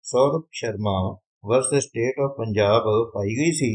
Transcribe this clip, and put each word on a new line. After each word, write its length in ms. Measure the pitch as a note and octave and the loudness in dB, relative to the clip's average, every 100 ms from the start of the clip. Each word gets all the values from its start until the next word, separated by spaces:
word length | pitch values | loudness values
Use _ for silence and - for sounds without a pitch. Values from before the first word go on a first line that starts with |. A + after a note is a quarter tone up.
ਸੌਰਵ 380 | - B2 C3+ D#3+ - - | -2 2 2 2 -6 -8
ਸ਼ਰਮਾ 340 | A#2+ G2 G#2 F#2+ F#2 G2+ _ _ G#2 | -6 -4 -2 0 -2 -6 _ _ 0
ਵਰਸਸ 400 | B2 C3 C#3+ C3+ | 0 2 -2 -2
State 300 | A#2 A#2+ C3+ | -4 -4 -2
of 80 | C#3 F#3 | -4 -4
ਪੰਜਾਬ 500 | A2+ G#2 G2+ A2 A2 G#2+ A#2 | -4 0 4 4 4 0 0
ਪਾਈ 220 | - G2+ A2+ | -4 -4 0
ਗਈ 160 | D#3+ D3+ | -2 0
ਸੀ। 120 | B2 | -2